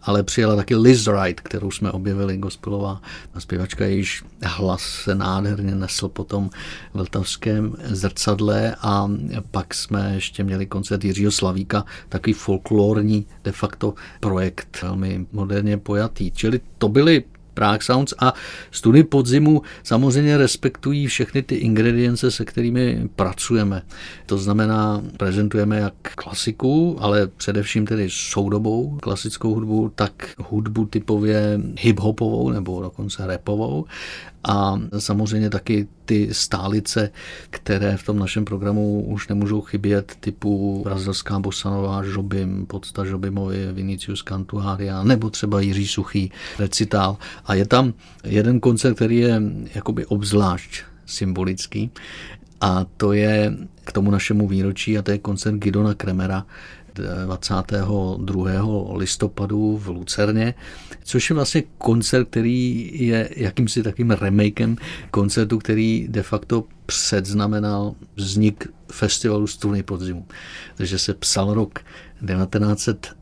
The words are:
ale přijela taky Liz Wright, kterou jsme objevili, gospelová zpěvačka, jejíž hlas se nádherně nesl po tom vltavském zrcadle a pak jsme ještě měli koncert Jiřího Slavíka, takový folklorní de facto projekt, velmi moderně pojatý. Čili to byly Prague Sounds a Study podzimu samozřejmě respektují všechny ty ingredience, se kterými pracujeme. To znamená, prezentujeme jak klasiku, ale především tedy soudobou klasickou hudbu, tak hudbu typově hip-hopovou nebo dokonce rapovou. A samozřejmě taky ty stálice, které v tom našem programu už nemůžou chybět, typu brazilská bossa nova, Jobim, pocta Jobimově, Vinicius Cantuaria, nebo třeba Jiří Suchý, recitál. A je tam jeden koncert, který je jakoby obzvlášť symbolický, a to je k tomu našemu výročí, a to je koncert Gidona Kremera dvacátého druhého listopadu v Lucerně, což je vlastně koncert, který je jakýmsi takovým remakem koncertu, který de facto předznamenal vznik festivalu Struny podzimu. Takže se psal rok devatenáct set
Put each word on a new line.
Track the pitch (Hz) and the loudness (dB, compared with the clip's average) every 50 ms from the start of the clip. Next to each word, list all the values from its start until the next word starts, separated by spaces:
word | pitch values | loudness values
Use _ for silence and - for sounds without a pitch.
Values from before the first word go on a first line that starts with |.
| - | -2
ale | - 101 101 101 | 0 2 2 2
přijela | - - - 117 110 107 | 2 2 2 4 4 4
taky | 101 98 - 127 | 2 2 2 4
Liz | 113 113 123 131 120 107 | 6 8 8 8 8 6
Wright, | 110 101 101 95 92 87 - | 2 2 2 2 0 -2 -4
kterou | - - - 98 98 98 | -8 -8 -8 -6 -6 -4
jsme | 95 - - 98 95 | -4 -2 -4 -2 -2
objevili, | 95 92 101 98 98 98 98 95 | -2 -2 -2 -2 0 0 -2 -2
gospelová | 95 98 95 - - - - 101 101 101 98 95 95 - - - - - - - 90 | -4 -4 -6 -8 -8 -8 -6 -4 -4 -4 -4 -6 -8 -12 -16 -18 -18 -18 -14 -14 -14
zpěvačka, | - - - 90 90 98 - - 101 | -8 -6 -4 -4 -4 -4 -4 -2 -2
jejíž | 98 98 98 98 92 - - - - - - - | 0 0 0 0 -2 -4 -8 -10 -16 -16 -6 -6
hlas | 92 85 85 104 92 92 90 - | -4 -4 -2 0 0 0 -2 -4
se | - - - - - 98 | -8 -8 -6 -4 -2 -2
nádherně | 98 98 95 92 95 101 101 101 101 101 98 98 | 0 0 0 0 0 0 -2 -2 -2 -2 -2 -2
nesl | 98 95 92 - - - 95 | -2 -4 -4 -4 -4 -6 -6
po | - - 110 | -6 -8 -8
tom | - - 101 98 95 - - - - - - - - - | -4 -2 -2 -2 -2 -4 -10 -14 -14 -14 -16 -16 -10 -6
vltavském | 98 95 90 - 95 95 - - - - 117 107 107 107 107 - - - | -6 -6 -4 -2 -4 -4 -4 -6 -4 -2 -2 0 0 0 -2 -4 -8 -6
zrcadle | 131 104 95 92 98 - - - - 104 98 107 104 104 107 107 113 110 - - | -6 -4 -2 -2 -4 -4 -2 0 0 0 2 2 2 2 2 0 -2 -2 -4 -2
a | 110 101 101 101 101 101 - 71 - - 117 98 - | 0 0 2 2 0 -2 -4 -4 -6 -6 -8 -8 -6
pak | - 98 92 - - | -6 -6 -6 -4 -8
jsme | - - - 107 101 98 98 98 | -8 -6 -4 -2 -2 -2 -2 -2
ještě | 95 95 - - - 101 | -2 -4 -6 -6 -4 -4
měli | 98 95 95 98 | -2 -2 -2 -4
koncert | 95 - 98 101 - 107 98 95 | -4 -4 -6 -4 -2 -4 -2 0
Jiřího | 101 95 95 101 104 | -2 0 2 2 2
Slavíka, | 104 - - 92 90 95 95 - - 104 101 - - - - - | 2 2 0 0 0 -2 -4 -2 -2 -2 -2 -4 -10 -18 -16 -8
takový | - 95 - - 107 | -8 -2 0 0 0
folklorní | - - - 101 95 - - 110 104 101 104 110 107 104 107 107 104 101 - - - - | 0 0 -2 -2 -2 0 0 4 4 4 4 4 2 2 2 2 2 0 -4 -12 -10 -8
de | 104 98 | -6 -6
facto | - - 101 - - - 107 101 - - - - - | -2 -4 -4 -4 -2 -4 -4 -4 -6 -14 -20 -14 -4
projekt, | - 107 95 92 92 92 90 - - - - - - | -2 0 0 2 0 -2 -2 -6 -16 -14 -12 -10 -6
velmi | 92 92 95 95 95 95 92 90 - - | -6 -4 -2 -2 -2 -2 -4 -6 -6 -4
moderně | 104 101 98 101 101 101 104 104 | -4 -2 0 0 0 2 0 0
pojatý. | 104 101 - 101 101 107 117 - - 98 90 | 0 -2 -2 0 0 0 -2 -2 -4 -4 -4
Čili | - - - 110 117 123 - - - - | -2 0 0 2 0 0 -2 -6 -6 0
to | - 104 | 0 4
byly | 104 131 143 160 165 147 - - - - - - - | 6 6 8 8 6 6 4 0 -14 -20 -20 -14 -2
Prague | - 110 104 104 107 - | 2 2 4 4 2 2
Sounds | - 127 127 139 131 - - | 2 2 2 2 0 0 2
a | - 127 131 - - - - - - - | 2 2 2 2 -8 -14 -14 -16 -16 -12
Study | - - - 113 117 147 160 | -12 2 4 8 10 10 8
podzimu | 147 - 139 131 123 123 143 151 151 156 147 - - - - - | 8 6 2 4 4 4 6 6 8 6 6 4 -2 -18 -16 -4
samozřejmě | - 117 113 131 135 123 135 147 147 147 | 0 2 4 4 4 4 4 4 4 6
respektují | 147 139 127 - - - 135 - - - - 143 147 143 | 6 6 4 4 2 -2 -2 -2 -2 -2 -2 0 0 0
všechny | 131 - - 123 - - 139 131 | 0 0 0 -2 0 0 -2 -2
ty | - 135 | 0 -2
ingredience, | - 135 117 110 107 110 117 120 120 120 120 120 120 - 127 | 0 2 2 4 4 4 4 4 4 4 4 2 2 2 0
se | - - 113 | 0 0 -6
kterými | - - - 120 117 117 123 127 123 120 117 117 - - | -4 -2 0 0 2 2 2 2 2 2 0 -2 -4 0
pracujeme. | - 98 95 - - - - 120 113 107 101 98 92 - - - - - - - - - | 0 0 0 0 -4 -2 0 2 2 2 2 0 -2 -6 -10 -16 -16 -16 -16 -16 -18 -6
To | - 104 98 | -2 -2 -2
znamená, | 98 101 104 107 110 107 110 110 107 107 104 104 101 87 - | 0 2 2 2 2 2 2 2 2 0 0 -2 -4 -8 -6
prezentujeme | - 101 95 92 101 107 104 - 107 104 104 107 107 | -4 -2 0 0 2 0 2 2 2 2 2 2 0
jak | 104 101 - - - - - | 0 -2 -4 -6 -14 -14 -12
klasiku, | - - - - - - - 110 - - 127 139 156 165 175 165 143 | -12 -14 -10 -8 -6 -4 -4 -4 0 0 2 4 4 4 2 0 0
ale | 110 104 101 104 101 | 0 2 4 4 2
především | 95 - - - - 98 104 101 101 - 113 107 | 2 -2 -8 -6 -2 -2 -2 -2 0 0 0 0
tedy | 104 113 107 101 92 | 0 0 0 0 -2
soudobou | - - - - - - 101 98 101 104 110 110 110 117 123 147 147 143 - | -2 -6 -6 -4 -2 0 0 2 0 0 2 2 0 0 0 -2 -4 -6 -4
klasickou | 113 104 98 - 110 - - - 113 107 | -4 -4 -4 -4 -8 -8 -4 -2 0 0
hudbu, | 113 113 110 107 107 107 98 - | 0 0 0 0 0 0 0 0
tak | - 107 101 - - - - - - | -2 -2 -2 -2 -8 -14 -14 -12 -12
hudbu | - - 110 104 110 110 107 110 113 | -10 -4 -2 -2 -2 -2 0 -2 -2
typově | 101 - 110 101 - 110 104 104 107 107 107 107 104 104 104 - - - - | 0 -2 -4 -2 0 0 2 2 2 2 2 2 2 0 0 -2 -4 -6 0
hip-hopovou | 101 113 107 92 95 110 110 110 117 110 110 113 120 127 123 | 4 4 4 4 2 0 0 0 0 0 0 0 0 0 0
nebo | 110 92 90 92 90 95 | -2 -2 -4 -6 -6 -6
dokonce | 92 - - 107 101 - - 101 | -8 -8 -8 -8 -8 -6 -6 -6
rapovou. | 92 92 87 - - 104 104 110 120 135 147 160 - - - - - - - - - - - - - | -4 -4 -6 -4 -4 -2 -2 -2 -2 -2 -4 -6 -6 -10 -14 -14 -14 -14 -14 -16 -18 -20 -8 -2 0
A | 101 101 101 98 98 98 - - - 104 | 2 2 2 2 0 -2 -4 -4 -6 -6
samozřejmě | 104 - 107 101 110 104 110 107 107 107 | -2 0 0 0 0 0 0 0 0 0
taky | 101 95 - - 113 104 104 101 - _ - | -2 -4 -2 0 0 0 0 -2 -8 _ -4
ty | - 113 104 104 107 107 | 0 2 2 2 0 0
stálice, | - - - - 95 92 98 101 107 101 - - 113 107 101 - - - - - - - - | -2 -2 -2 -4 -4 -2 0 -2 -2 -2 -2 -2 0 -2 -2 -4 -10 -18 -16 -16 -16 -16 -12
které | - - - - 104 95 101 101 101 | -12 -12 -4 -2 0 2 2 0 0
v | 98 - | 0 -2
tom | - 107 104 | -2 0 0
našem | 98 92 - 110 107 | 0 0 -2 -2 -2
programu | 101 107 98 98 104 101 107 107 104 104 104 104 | -2 -4 -4 -2 0 0 2 2 2 0 0 -2
už | 107 107 101 - - | -2 -4 -6 -4 -2
nemůžou | 101 101 101 101 107 107 | 0 0 2 2 0 -2
chybět, | 101 - - 104 98 101 101 101 98 - - - | -2 -2 -4 -2 0 2 2 2 0 -2 -12 -8
typu | - 104 98 - - 104 104 98 98 101 98 98 - | -6 -6 -6 -4 0 0 0 2 0 -2 -2 -2 -4
brazilská | 101 98 95 95 98 98 92 - - 104 98 | -4 -4 -4 -4 -4 -4 -4 -4 -4 -2 -2
bossa | 95 98 95 - - 101 | -2 -2 -4 -4 -4 -4
nova, | 98 98 98 98 98 98 98 | -2 -2 -2 -2 -2 -4 -4
Jobim, | 98 95 98 98 98 98 98 95 92 95 95 95 | -4 -4 -4 -4 -2 -2 -2 -2 -2 -2 -4 -6
pocta | 92 - 98 95 - - - 98 | -6 -8 -10 -10 -10 -8 -6 -4
Jobimově, | 95 95 95 95 98 95 98 98 95 95 98 98 95 92 | -4 -4 -4 -4 -4 -4 -2 -4 -2 -4 -4 -4 -6 -6
Vinicius | 95 95 95 98 95 - - 101 98 - | -6 -4 -4 -4 -6 -6 -8 -8 -8 -8
Cantuaria, | - 98 95 95 - - 107 98 101 98 95 101 98 95 95 95 | -6 -6 -6 -6 -6 -6 -4 -4 -2 -4 -2 -4 -4 -4 0 4
nebo | 107 131 117 110 110 | 4 4 4 2 -2
třeba | 101 - - 104 104 101 | -4 -4 -4 0 0 2
Jiří | 98 98 95 98 101 | 2 2 0 0 -2
Suchý, | 98 - - 98 - - 104 95 92 - - - - - - | -2 -2 -4 -4 -2 0 -2 -2 -2 -4 -10 -14 -14 -6 -4
recitál. | 104 95 - - 113 104 - 104 98 95 95 98 - - - - - | -4 -2 0 0 0 2 2 2 2 2 0 -4 -8 -14 -16 -16 -4
A | - 101 | 0 2
je | 95 101 | 2 4
tam | 104 - 123 135 127 113 - - - - - - | 4 4 4 4 4 0 -4 -12 -20 -20 -14 -8
jeden | 110 104 107 104 113 123 123 | 0 2 4 4 4 4 4
koncert, | - 127 120 110 - 131 117 | 4 4 2 4 4 2 2
který | - 120 110 117 | 4 2 2 4
je | 117 120 120 117 110 107 101 - 101 110 - - | 4 4 4 4 4 2 0 -2 -6 -10 -8 -10
jakoby | 117 - - 113 117 110 | -8 -4 -4 -4 -4 -2
obzvlášť | - 104 104 101 98 101 101 104 95 90 87 - - - - - - - - - | -2 -2 -2 0 2 4 4 6 4 2 0 -4 -10 -14 -14 -14 -14 -20 -20 -16
symbolický, | - - - 101 95 92 95 92 95 92 92 - - - 107 104 120 - - - - - - - - - - - - - - | -12 -8 -4 -2 -2 0 0 -2 -2 -2 -4 -8 -8 -4 -4 -4 -4 -6 -12 -20 -18 -16 -16 -16 -16 -18 -20 -20 -20 -6 0
a | - 101 92 92 95 92 - | 0 2 2 2 0 -2 -4
to | - - 104 101 | 0 2 2 4
je | 104 104 107 107 107 107 107 107 - - - - - - | 4 4 4 4 4 2 2 0 -4 -8 -14 -16 -16 -16
k | - - | -4 -2
tomu | - 98 101 | 2 2 4
našemu | 101 98 - - 110 104 104 98 | 4 2 2 2 2 2 2 2
výročí, | 95 95 95 98 98 - - - 110 107 | 2 0 0 0 -2 -2 -2 -2 0 0
a | 98 | 0
to | 104 | 0
je | 101 101 | -2 -2
koncert | - - 101 98 - - 107 | -2 -4 -6 -2 -2 -2 -2
Gidona | 104 101 104 95 104 107 107 101 | 0 0 0 2 2 2 2 0
Kremera | - - 98 92 92 92 95 95 95 98 - - - - - - - - - - 98 98 98 87 90 92 | 0 -2 -2 -2 0 0 0 -2 -4 -4 -8 -14 -20 -20 -20 -20 -20 -20 -18 -10 -8 -6 -6 -6 -6 -4
dvacátého | 92 92 92 - - 101 95 92 - 104 101 98 95 104 101 95 92 95 95 95 | -4 -6 -6 -4 -2 -2 -2 -2 -2 -2 -2 0 0 0 0 0 -2 -2 -4 -4
druhého | 95 98 95 92 92 92 95 104 110 107 104 95 98 98 | -4 -2 0 0 0 0 0 0 0 0 -2 -2 -4 -4
listopadu | 92 95 92 - - - 101 - - 101 98 107 104 107 107 107 | -4 -4 -4 -2 -2 -2 -2 -2 -2 -4 -2 0 2 2 2 0
v | 107 101 98 | 0 -4 -6
Lucerně, | 87 90 90 - - - 104 104 107 110 113 117 123 - - - - - - - - - - | -8 -8 -6 -8 -2 0 0 2 2 2 2 0 -2 -4 -12 -18 -18 -18 -18 -18 -18 -18 -14
což | - - 127 - - | -2 0 0 2 2
je | 175 | 2
vlastně | 156 139 - - 160 151 - - - | 2 2 2 2 0 0 0 -8 -2
koncert, | - - 113 117 110 - - 127 123 120 | 2 4 4 4 2 2 2 2 2 2
který | - 120 113 117 123 127 123 123 120 117 117 175 - 160 127 | 0 0 2 2 2 2 0 0 -2 -2 -4 -6 -4 -2 0
je | 117 113 113 110 104 - | 2 2 2 0 -2 -4
jakýmsi | - 123 95 92 - 127 110 - 123 110 | -2 -2 -2 2 2 0 2 2 0 0
takovým | 110 95 - 120 117 | 0 0 0 2 2
remakem | 110 95 98 98 95 104 104 104 104 - 113 110 117 117 - - - - - - | 2 2 2 2 4 6 4 4 2 2 0 0 0 -2 -4 -12 -12 -12 -12 -2
koncertu, | - 104 101 101 - - 113 104 117 110 | 0 2 2 2 2 2 2 2 0 -2
který | 107 - 110 107 110 113 113 113 117 117 | 0 0 2 2 4 2 2 2 0 -2
de | 113 104 98 | -2 -4 -2
facto | - - 104 - - 120 117 110 - - - - | -2 -4 -4 -2 0 0 0 0 -4 -12 -20 -10
předznamenal | - - - - - - 101 95 95 101 104 101 104 107 107 104 104 104 101 101 104 104 - - - - | -6 -4 -2 -2 2 0 0 0 0 0 0 0 2 0 0 0 0 0 0 -2 -4 -6 -8 -16 -20 -8
vznik | - 98 95 98 107 110 107 101 - - - - - - - - | -6 -6 -2 2 4 4 4 4 0 -10 -14 -14 -18 -20 -18 -8
festivalu | - - 101 - - - 117 104 104 104 | -4 -2 -2 -2 0 0 0 0 2 0
Struny | 104 - - - 107 101 101 92 | -2 -4 -4 -2 -2 -2 -2 -2
podzimu. | - 101 87 92 92 90 87 87 - - - - - - - - - - | -4 -6 -6 -6 -6 -6 -8 -10 -14 -18 -20 -18 -18 -16 -18 -18 -18 -8
Takže | - 101 87 95 92 | -6 -4 -2 -2 -2
se | - - 98 | -2 -2 -4
psal | - - - - 104 98 101 104 | -4 -2 -2 0 0 2 2 2
rok | 110 110 101 - - - - - - - - - - - | 0 0 -2 -4 -12 -16 -14 -20 -20 -20 -20 -16 -10 -6
devatenáct | 95 92 90 95 92 - 107 104 104 107 101 | -2 0 0 0 0 2 0 2 2 2 0
set | - - 110 104 - - - - | 0 -2 -2 -4 -6 -16 -18 -18